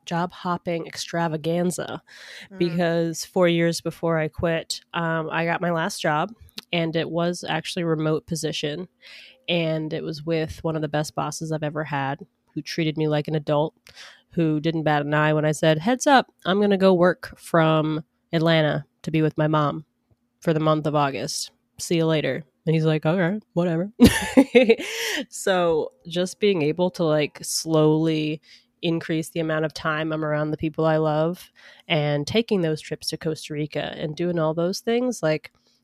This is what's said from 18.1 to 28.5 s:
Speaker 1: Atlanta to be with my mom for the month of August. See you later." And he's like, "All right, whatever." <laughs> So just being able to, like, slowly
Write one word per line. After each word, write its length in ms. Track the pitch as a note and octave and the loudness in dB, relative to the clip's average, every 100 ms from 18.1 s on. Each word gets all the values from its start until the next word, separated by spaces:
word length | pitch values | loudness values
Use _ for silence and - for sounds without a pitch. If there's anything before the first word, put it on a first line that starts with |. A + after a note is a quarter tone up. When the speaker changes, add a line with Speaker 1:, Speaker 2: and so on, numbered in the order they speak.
| _ _ | _ _
Speaker 1:
Atlanta 540 | E3 E3 D#3+ D3+ D3 - _ | 0 4 4 2 0 -6 _
to 100 | - | -4
be 100 | D#3 | 2
with 160 | D#3 D3+ | 2 2
my 100 | D3+ | 2
mom 380 | D#3 D3 D#3+ - _ _ _ _ _ | 2 2 -2 -10 _ _ _ _ _
for 120 | - | -2
the 60 | D#3 | 2
month 260 | D#3 D#3 D3+ | 2 2 2
of 100 | D3 | 2
August. 560 | C#3+ B2+ C#3 - - _ _ - | 0 0 -6 -6 -10 _ _ -12
See 160 | - E3+ | -2 0
you 80 | D#3+ | 2
later." 380 | D#3 C#3+ C3 - _ - | 2 0 -4 -8 _ 0
And 80 | D#3+ | 2
he's 100 | D#3 | 4
like, 200 | D#3 D#3 | 2 2
"All 120 | F#3 | 2
right, 240 | E3+ G#3+ - | 2 -2 -4
whatever." 380 | E3+ F3 E3 G3 - | -2 0 0 -2 6
<laughs> 800 | A#3+ A5+ A5 - C#4 A#3+ A3+ A#3 F4+ A4+ A4+ F4+ - | 6 6 0 4 6 6 6 4 0 -6 -6 -6 -8
So 640 | - G3+ F#3 E3+ D#3+ - - - | -6 0 2 2 2 -2 -8 -8
just 320 | E3+ F3+ - | -4 -4 0
being 220 | G#3 F#3 | 2 2
able 300 | D3 D#3 F3+ | 2 2 0
to, 120 | - | 0
like, 360 | E3 D3+ D3 - | 2 2 0 -4
slowly 1000 | - - D#3+ D#3+ D#3 D#3 D#3+ D#3 D3+ D#3 _ | -6 -6 0 4 6 4 2 0 -2 -6 _